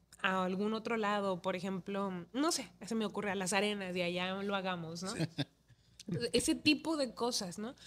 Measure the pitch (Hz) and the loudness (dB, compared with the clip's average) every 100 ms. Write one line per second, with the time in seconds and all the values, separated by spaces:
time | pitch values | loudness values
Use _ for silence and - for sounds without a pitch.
0 | _ - 190 190 185 190 208 220 220 226 | _ -2 0 2 2 0 0 0 0 0
1 | 202 208 196 175 185 185 196 190 - 196 | 2 2 0 0 0 0 -2 -2 -2 -2
2 | 196 185 170 247 311 320 226 - 202 226 | -2 -4 -4 0 2 2 -4 -12 -4 0
3 | 208 202 208 190 185 202 208 208 185 180 | 0 0 -2 0 2 2 2 0 -2 0
4 | 175 175 180 190 202 196 185 175 160 170 | 0 0 0 -2 0 0 0 -2 -4 -6
5 | 185 214 160 - - _ _ - _ - | -4 -2 -2 -2 -4 _ _ -20 _ -16
6 | - 170 240 247 277 254 302 294 311 311 | -4 -2 2 4 4 2 4 2 2 0
7 | 254 - 240 240 185 175 220 285 | -2 0 -2 0 -4 -6 -8 -10